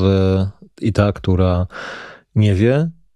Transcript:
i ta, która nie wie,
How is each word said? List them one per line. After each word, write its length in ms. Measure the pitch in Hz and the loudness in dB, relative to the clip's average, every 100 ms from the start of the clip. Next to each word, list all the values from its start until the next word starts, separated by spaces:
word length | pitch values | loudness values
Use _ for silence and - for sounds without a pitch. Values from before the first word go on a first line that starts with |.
| 95 95 95 95 98 - - - | 2 2 2 0 -2 -6 -20 -6
i 120 | 113 | -4
ta, 180 | 101 104 | 0 0
która 540 | - - 90 92 90 95 - - - - - _ 110 | 0 -2 0 2 0 -4 -8 -16 -16 -20 -20 _ 0
nie 200 | 104 95 | 2 2
wie, 340 | 117 143 165 - _ | 2 2 -2 -6 _